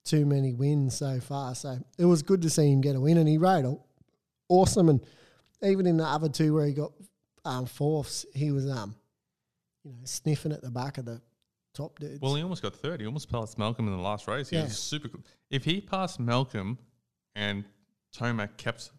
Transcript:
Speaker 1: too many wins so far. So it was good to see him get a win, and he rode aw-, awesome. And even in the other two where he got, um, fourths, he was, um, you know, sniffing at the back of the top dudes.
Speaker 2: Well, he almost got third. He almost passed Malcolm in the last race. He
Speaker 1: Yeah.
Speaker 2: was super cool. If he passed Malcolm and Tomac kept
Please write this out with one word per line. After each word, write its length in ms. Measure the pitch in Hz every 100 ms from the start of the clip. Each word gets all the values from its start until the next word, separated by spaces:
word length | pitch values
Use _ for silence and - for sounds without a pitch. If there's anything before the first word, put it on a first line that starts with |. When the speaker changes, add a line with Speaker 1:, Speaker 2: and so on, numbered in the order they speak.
Speaker 1:
too 220 | - 156 143
many 260 | 139 135
wins 420 | 120 139 147 135 -
so 240 | 143 131
far. 340 | - 139 131
So 240 | 127 143 127 - -
it 80 | 175
was 160 | 170
good 180 | 147 196
to 80 | 165
see 220 | - 147
him 80 | 139
get 160 | 135 135
a 40 |
win, 180 | 139 170
and 100 | 156
he 80 | 156
rode 280 | 180 185 131
aw-, 120 | 139 _ _ _ _ _ _ -
awesome. 400 | 180 190 - 165
And 160 | 135 - _ _ _ _ -
even 240 | 202 196 180
in 120 | 165
the 80 | 156
other 240 | 151 156
two 240 | 127 156
where 120 | 156 147
he 60 |
got, 200 | 143 147 - - _ _ _
um, 220 | 165 127 127
fourths, 580 | - 143 156 135 - -
he 160 | 135 147
was, 160 | 139 135
um, 280 | 131 104 107 _ _ _ _ _ _ _ _
you 80 | 147
know, 120 | 120
sniffing 460 | 123 - - 147 160
at 100 | 151
the 80 | 131
back 260 | 120 131 143
of 80 |
the 160 | 120 117 _ _ _ _ _
top 240 | - 151 -
dudes. 240 | 147 143
Speaker 2:
Well, 120 | 135
he 80 | 143
almost 200 | 175 175
got 120 | 101
third. 260 | - 147 170
He 60 | 107
almost 220 | 147 -
passed 300 | 120 110 -
Malcolm 280 | 104 117 110
in 60 |
the 80 | 95
last 240 | 92 104 -
race. 220 | 120 139
He 80 | 165
Speaker 1:
Yeah. 80 |
Speaker 2:
was 140 | 147 104
super 300 | - 151 120
cool. 120 | - - _ -
If 140 | 139 147
he 160 | 185
passed 360 | - 190 185 -
Malcolm 600 | 117 120 135 110 95 127 _ _ _ _ _
and 320 | 104 104 101 101 _ _ _ _
Tomac 440 | - 117 117 104 -
kept 340 | - - -